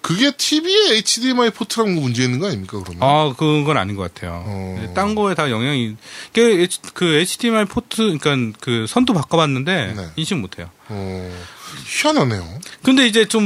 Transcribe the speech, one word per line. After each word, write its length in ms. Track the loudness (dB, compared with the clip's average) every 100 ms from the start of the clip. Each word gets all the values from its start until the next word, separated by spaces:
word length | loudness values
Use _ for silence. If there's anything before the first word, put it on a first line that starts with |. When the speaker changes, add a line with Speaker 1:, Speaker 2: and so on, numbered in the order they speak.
Speaker 1:
그게 300 | -2 2 2 0
티비의 580 | 0 0 2 2 4
에이치디엠아이 580 | 2 0 0 0 2 2
포트랑 420 | 0 -6 0 0
뭐 80 | 2
문제 220 | 0 0
있는 160 | 0 0
거 80 | -2
아닙니까, 320 | -4 -6 -10
그러면? 140 | -10 0
Speaker 2:
아, 320 | 4 4 2 2
그건 400 | 2 2 2 0
아닌 180 | 0 -4
것 160 | -6
같아요. 320 | -8 -10 -8 -8
Speaker 1:
어. 460 | -8 -6 -8 -6 -2
Speaker 2:
딴 180 | -2
거에 220 | 0 0 0
다 160 | -2
영향이, 440 | 0 -2 -2 -4 -8 -16 -18 -4
그 80 | 2
H-, 380 | 4 4 2 -2 -12 -2
그 100 | 2 2
에이치디엠아이 480 | 2 0 0 2 0
포트, 520 | -4 -6 -2 0 2
그러니까 400 | 0 2 -2 -4
그 280 | -2 -2 0
선도 240 | 2 4
바꿔봤는데 800 | 2 2 2 2 0 0 -2 -2 -4
Speaker 1:
네. 120 | -8 -6
Speaker 2:
인식 240 | -4 -4
못해요. 320 | -4 -10 -14 _ -12
Speaker 1:
어... 440 | -8 -6 -8 -8 -12 -16 -18 -16 -14 -8
희한하네요. 580 | -2 2 2 2 0 -6 -12 -16 -2
Speaker 2:
근데 240 | 4 6 6
이제 220 | 4 2
좀 160 | 2